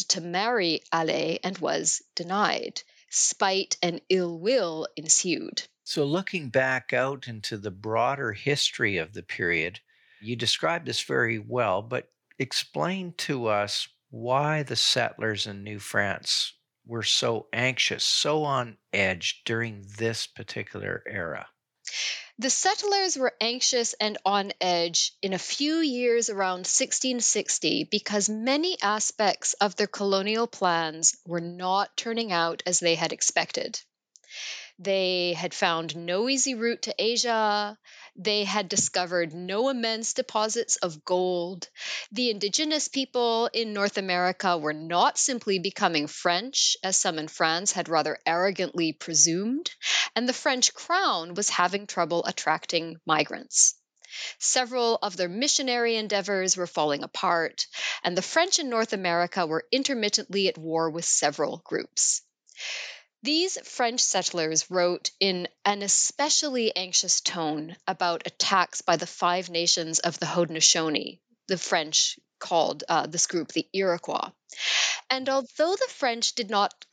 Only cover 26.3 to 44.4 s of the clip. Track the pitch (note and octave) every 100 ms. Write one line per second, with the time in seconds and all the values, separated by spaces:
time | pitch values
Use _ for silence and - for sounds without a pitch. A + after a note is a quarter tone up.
26.3 | G3 F#3+ F3+ F3+ - C4 - C4 B3 A3
27.3 | G#3+ - - D3+ C#3+ D#3 G#3 - G#3 G3
28.3 | G#3+ A#3+ C#4+ F4+ F4+ G3+ G#3+ - - G3+
29.3 | - - - G3+ F#3 G#3 - G3 G3 G3
30.3 | A3 A#3 - F#3 E3+ D#3+ D#3+ E3 - E3+
31.3 | E3+ E3+ F3 F#3 F#3+ G3+ - A#3 A3+ A3+
32.3 | E3+ E3 E3 F#3 F3 E3+ E3 E3 - -
33.3 | - D#3+ - - - - _ _ - -
34.3 | - - - - - F#3+ F#3+ F#3 F3+ F3
35.3 | D#3+ F3 - F#3+ E3 E3 D#3 E3+ F#3 B3
36.3 | C4+ C4+ A#3+ A#3 A#3 - - G#3+ A#3 A#3+
37.3 | A3+ G#3+ G#3 G#3 G#3+ - - - - F#3+
38.3 | G#3 G3 G#3 F#3+ G3 - F#3 F3 F3 E3+
39.3 | E3 F3+ G3+ C4+ B3+ A3+ A3+ A3 - B3+
40.3 | G#3+ A3 A3+ A3+ - F3+ D3+ - F3+ F#3
41.3 | F3 F3 F3+ - - - - - G#3+ B3
42.3 | G3+ G3+ B3 D#4 D4+ - C#4 - B3 A#3
43.3 | A3+ A#3 A3+ A3 G#3 G3+ G#3 F#3+ F3+ F3+
44.3 | F3+